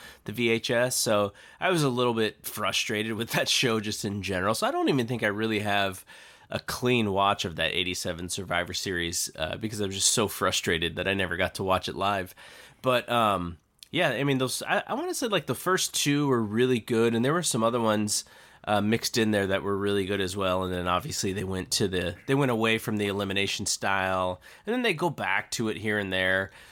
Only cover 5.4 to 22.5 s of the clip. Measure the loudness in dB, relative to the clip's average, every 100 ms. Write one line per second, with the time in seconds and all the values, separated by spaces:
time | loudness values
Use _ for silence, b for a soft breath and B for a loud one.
5.4 | 0 0 2 2 0 -2 -12 B B B
6.4 | B -8 -6 -2 2 2 2 2 2 2
7.4 | -2 -2 -2 0 -2 -2 -4 -6 -6 -8
8.4 | -2 -2 -2 -4 -4 -2 -2 -4 -6 -6
9.4 | -6 -4 -6 -4 -4 0 0 2 0 0
10.4 | 0 0 0 0 0 -2 0 0 0 0
11.4 | -2 0 0 0 0 -2 0 0 -4 -12
12.4 | B B B -4 0 0 2 2 4 2
13.4 | -2 -8 _ _ -8 -2 0 0 0 2
14.4 | 0 -2 -2 -2 -2 -4 -4 -4 -2 0
15.4 | -2 -4 0 0 0 0 0 2 2 2
16.4 | 2 2 4 2 2 2 4 4 2 2
17.4 | 0 2 2 2 2 2 0 -2 -6 B
18.4 | B B -2 0 2 0 0 0 2 4
19.4 | 2 0 0 0 2 0 0 0 -2 0
20.4 | 0 0 0 -2 0 0 0 -4 -4 -4
21.4 | -4 -4 -2 0 0 0 -2 -4 -2 0
22.4 | 2